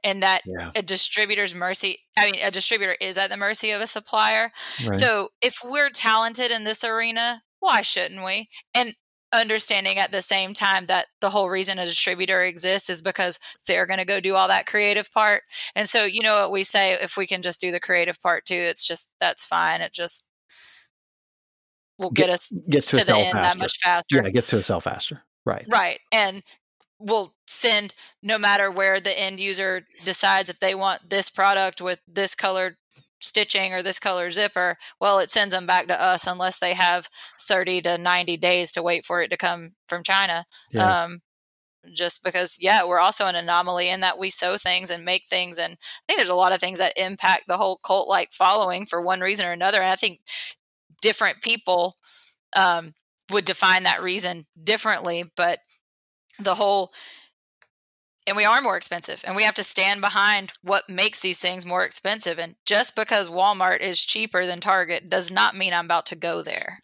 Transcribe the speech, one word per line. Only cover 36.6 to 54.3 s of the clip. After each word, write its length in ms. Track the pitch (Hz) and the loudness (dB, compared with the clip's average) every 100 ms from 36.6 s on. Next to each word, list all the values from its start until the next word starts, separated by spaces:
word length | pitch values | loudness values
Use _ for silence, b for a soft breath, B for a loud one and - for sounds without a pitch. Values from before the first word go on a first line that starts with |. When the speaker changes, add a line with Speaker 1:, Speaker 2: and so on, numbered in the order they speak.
| 180 | -2
Speaker 1:
have 340 | 180 180 175 - B B - | 2 2 2 -2 B B -16
thirty 400 | - 190 185 180 | 0 0 2 0
to 160 | 170 175 | 0 0
ninety 400 | 175 180 175 165 | 2 0 0 0
days 340 | 175 180 175 | 2 2 2
to 100 | - | -2
wait 240 | 170 175 - | -2 -2 -2
for 160 | 175 | -2
it 60 | 165 | -2
to 100 | 175 | -2
come 320 | 180 175 165 - - | -2 -4 -8 -20 -10
from 140 | 175 | -6
China. 420 | 175 196 196 170 170 B B | 0 0 2 -2 -6 B B
Speaker 2:
Yeah. 340 | - 185 180 | 2 2 2
Speaker 1:
Um, 160 | 170 175 _ _ _ _ _ _ 175 | 0 -8 _ _ _ _ _ _ -14
just 280 | 165 175 - | -4 -4 -2
because, 360 | 185 180 180 - | -2 -2 -2 0
yeah, 240 | 185 208 | 4 4
we're 160 | 180 175 | 4 4
also 240 | 180 - 196 | 4 2 0
an 80 | |
anomaly 540 | 175 170 175 180 180 180 | -2 0 0 0 0 0
in 120 | 185 | 2
that 180 | 185 170 | 0 0
we 100 | 190 | -2
sew 300 | - 180 202 | -2 -2 -2
things 320 | 185 180 185 | 0 0 -2
and 120 | 170 | -6
make 200 | 170 185 - | -2 -4 -2
things. 280 | 185 180 170 | -4 -4 -6
And 140 | 170 | -8
I 300 | 175 - - - | -8 -16 -12 -2
think 120 | 381 | 0
there's 100 | 190 | 2
a 60 | |
lot 180 | 180 185 | 4 4
of 60 | 185 | 2
things 160 | 185 180 | -2 0
that 140 | 190 - | -2 0
impact 460 | 185 196 185 180 - | -4 0 2 2 0
the 80 | 180 | -2
whole 220 | 196 185 | -2 -2
cult-like 540 | - 196 151 196 - | 0 0 2 0 0
following 500 | - 185 208 190 180 | 0 2 4 0 -2
for 160 | 208 170 | -4 -4
one 200 | 175 185 | -2 -2
reason 260 | 185 208 180 | -2 -2 -4
or 60 | |
another. 260 | 175 185 202 | -2 0 2
And 100 | 185 | 2
I 60 | 185 | 0
think 240 | 214 170 B B B B _ _ _ _ | -2 -4 B B B B _ _ _ _
different 400 | 214 208 202 - | 0 2 0 -2
people, 540 | - 226 - 180 180 - B B B _ _ | -2 -2 0 0 0 -6 B B B _ _
um, 380 | - 190 170 165 - _ _ - | 2 2 2 -4 -16 _ _ -4
would 140 | 202 | -2
define 380 | 185 185 190 185 | 0 2 4 4
that 200 | 185 - | 2 0
reason 440 | 180 190 180 | 0 -2 -4